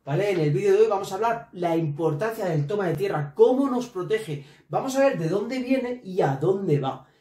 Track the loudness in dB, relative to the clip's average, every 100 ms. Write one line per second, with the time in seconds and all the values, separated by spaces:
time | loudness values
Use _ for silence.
0 | -4 -2 0 0 0 2 4 6 4 2
1 | -4 -2 -2 -2 -8 -6 -2 0 -2 -2
2 | -2 -2 -4 -4 -2 -2 -2 -2 -2 -2
3 | -2 -4 -4 4 4 4 0 -2 -4 -8
4 | -4 -4 -4 -10 -12 -20 _ -4 -2 2
5 | 2 2 0 -2 -2 -4 0 0 0 -6
6 | -4 0 0 2 0 0 2 0 0 -6
7 | -12 _